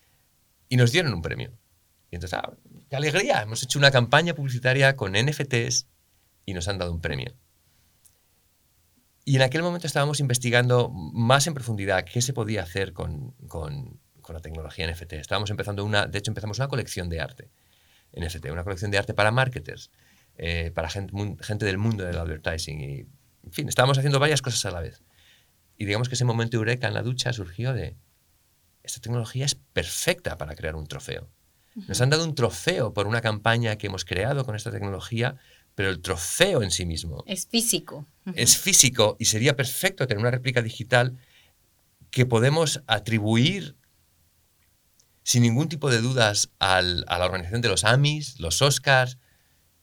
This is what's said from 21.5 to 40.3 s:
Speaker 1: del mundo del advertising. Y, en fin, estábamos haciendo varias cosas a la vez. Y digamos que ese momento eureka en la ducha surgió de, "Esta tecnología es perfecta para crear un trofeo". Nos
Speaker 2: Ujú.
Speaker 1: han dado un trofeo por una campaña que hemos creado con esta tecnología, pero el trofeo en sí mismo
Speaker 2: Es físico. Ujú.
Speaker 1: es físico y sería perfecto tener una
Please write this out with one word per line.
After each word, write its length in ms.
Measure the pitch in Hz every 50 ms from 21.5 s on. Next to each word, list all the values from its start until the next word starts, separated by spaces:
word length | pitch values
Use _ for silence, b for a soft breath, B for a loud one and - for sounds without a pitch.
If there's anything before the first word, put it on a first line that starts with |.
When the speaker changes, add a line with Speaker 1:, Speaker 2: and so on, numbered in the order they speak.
| 107 101 107
Speaker 1:
del 140 | 98 92 95
mundo 260 | 107 113 113 101 92
del 140 | 87 87 82
advertising. 640 | 85 85 80 76 - 85 82 80 - 78 73 76
Y, 260 | 67 69 69 69 - - - _ _ _ _ _ -
en 80 | - -
fin, 160 | - 147 -
estábamos 300 | - - 127 135 139 135
haciendo 200 | 135 147 139 135
varias 240 | 139 156 151 131 -
cosas 220 | 123 113 - -
a 40 | 98
la 100 | 87 85
vez. 220 | 80 60 - - _ _ _ _ _ _ _ _ _ _ _ _ _ _ _
Y 100 | - 104
digamos 220 | 98 101 110 123 127
que 60 | 123
ese 100 | 120 123
momento 320 | 123 113 117 117 113 120
eureka 300 | 110 107 110 123 127 127 107
en 60 | 107
la 80 | 107 104
ducha 300 | 120 127 123 - 127 -
surgió 400 | 107 90 85 87 - 117 131 131
de, 240 | 107 85 - 85 - _ _ _ _ _ _ _ _ _ _ _ _ _ _ _ _ -
"Esta 180 | - - -
tecnología 440 | - 113 120 120 110 - - 127 131
es 100 | 127 -
perfecta 840 | - - _ - 90 85 - - - - 165 185 - - - 78 -
para 160 | - 76 73
crear 220 | - - 80 78
un 100 | 78 76
trofeo". 440 | - 69 69 - - - 50 50 - _ _ _ _ _ _ _ _ -
Nos 240 | 233 190 95 98 90
Speaker 2:
Ujú. 40 | 123
Speaker 1:
han 60 | 135
dado 140 | 151 160 165
un 100 | 160 147
trofeo 600 | - 117 - - - - 165 185 185 127 107 -
por 120 | 107 98
una 140 | 101 117 117
campaña 560 | - 110 104 104 - 117 117 120 117 110 107
que 120 | 107 - 98
hemos 160 | 95 90 -
creado 400 | - 92 87 101 127 147 139 127
con 100 | - 107
esta 160 | 104 - 113
tecnología, 640 | 107 104 101 101 98 92 - - 117 113 117 143 143 b b b b b b b _
pero 160 | - 98 95
el 100 | 92 85
trofeo 640 | 87 92 92 85 - - - - 185 202 185 135 104
en 80 | 92
sí 160 | - - 90
mismo 380 | 85 82 80 87 82 71 - -
Speaker 2:
Es 200 | - 196 - -
físico. 600 | - - 233 226 - - 160 - - 127 147 147 - _ _ -
Ujú. 100 | 190 175
Speaker 1:
es 200 | 151 120 113 -
físico 600 | - - 196 190 - - 123 - - 107 107 104 -
y 80 | 113
sería 300 | - 113 107 120 147 139
perfecto 500 | 143 127 - - - - 190 190 - -
tener 140 | - 110 101
una 100 | 113 123